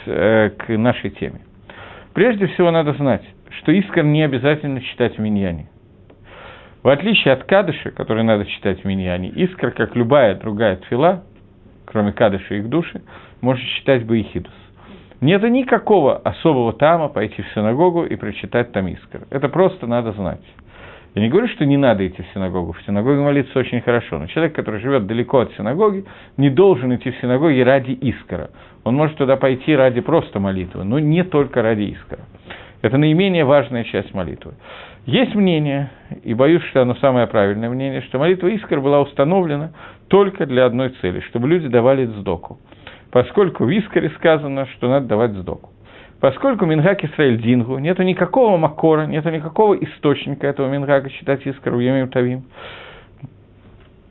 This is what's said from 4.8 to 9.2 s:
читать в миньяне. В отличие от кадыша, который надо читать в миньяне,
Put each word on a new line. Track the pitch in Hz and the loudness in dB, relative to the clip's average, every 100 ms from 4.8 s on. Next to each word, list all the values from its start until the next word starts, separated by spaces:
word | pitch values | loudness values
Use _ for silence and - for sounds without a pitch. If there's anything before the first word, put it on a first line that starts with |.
читать | 127 - 117 - | -8 -2 -2 0
в | |
миньяне. | 107 101 95 80 - _ _ _ - - - - - - - - | -2 0 -2 -4 -12 _ _ _ -20 -20 -20 -20 -20 -20 -20 -2
В | 120 | 2
отличие | 139 202 208 143 | 2 2 2 2
от | 131 - | 0 2
кадыша, | 196 175 - - | 2 2 -4 -8
который | - - 110 | -8 -4 0
надо | 113 104 98 | 2 2 0
читать | - 104 92 | -4 -4 -4
в | 98 | -4
миньяне, | 95 92 90 | -4 -2 -4